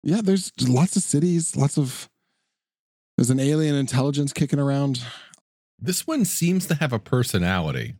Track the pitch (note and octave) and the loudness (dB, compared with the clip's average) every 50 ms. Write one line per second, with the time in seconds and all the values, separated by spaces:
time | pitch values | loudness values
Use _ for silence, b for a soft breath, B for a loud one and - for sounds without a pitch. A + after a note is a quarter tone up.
0 | - D3 E3+ A#3 A3+ F#3+ F#3+ F#3+ F3 - _ - B2+ B2+ B2+ B2+ E3 F#3 - G#3 | 0 0 0 0 2 2 0 0 0 -6 _ -2 0 2 4 4 2 2 2 -2
1 | - - - D3 D#3+ F3+ F3 E3+ D#3+ - - C3 C3+ C#3+ - D#3 C#3+ B2+ C3 - | -2 0 0 2 2 2 2 0 0 -2 0 0 0 2 2 0 -2 -2 -4 -12
2 | - - _ _ _ _ _ _ _ _ _ _ _ _ _ _ _ _ _ _ | -16 -18 _ _ _ _ _ _ _ _ _ _ _ _ _ _ _ _ _ _
3 | _ _ _ - B2+ A#2 C3 C3 C3+ C#3 D3+ D#3 D#3 D3+ C#3+ C#3 C3+ - - C3 | _ _ _ 0 2 2 2 2 2 2 2 2 2 2 2 0 0 0 0 0
4 | C3 C#3+ C#3+ C#3+ C#3+ C#3 - - D#3 C#3 - C#3+ C#3+ C#3 C#3 C#3 C#3+ C#3+ C3 B2 | 0 0 0 0 -2 -2 -2 -2 -2 0 0 0 0 0 0 0 0 0 -2 -4
5 | B2 A#2+ B B B B B _ _ _ _ _ _ _ _ _ - C#3+ F#3 - | -6 -12 B B B B B _ _ _ _ _ _ _ _ _ -6 -4 -4 -4
6 | - - D#4+ D4 G#3 - - - E3 E3+ F#3 F#3 F3 - E3+ D3 D#3+ C#3 B2+ G#2+ | -4 -2 0 0 0 0 0 0 0 2 0 0 0 -2 -2 -2 0 -2 -2 -4
7 | - - - B2 B2 - - G2 F2 F2 F#2+ F#2 E2 D#2 C2+ B1+ A#1 A#1 A#2+ - | -2 0 0 0 0 2 0 0 2 2 2 0 0 -2 -4 -4 -6 -8 -12 -16